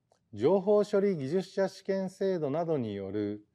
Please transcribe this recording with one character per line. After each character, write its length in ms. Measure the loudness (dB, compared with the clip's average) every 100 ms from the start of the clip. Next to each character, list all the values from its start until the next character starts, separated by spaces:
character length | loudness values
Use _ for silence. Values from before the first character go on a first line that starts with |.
| _ _ _
情 260 | 0 2 4
報 220 | 4 2
処 160 | 4 2
理 160 | 2 0
技 140 | -2
術 220 | -2 -2
者 180 | -2 -2
試 140 | -4
験 260 | -4 -4 -4
制 300 | -4 -2 0
度 100 | -2
な 160 | -2 0
ど 140 | -2
に 160 | -2 -4
よ 160 | -6
る 340 | -4 -4 -4 -12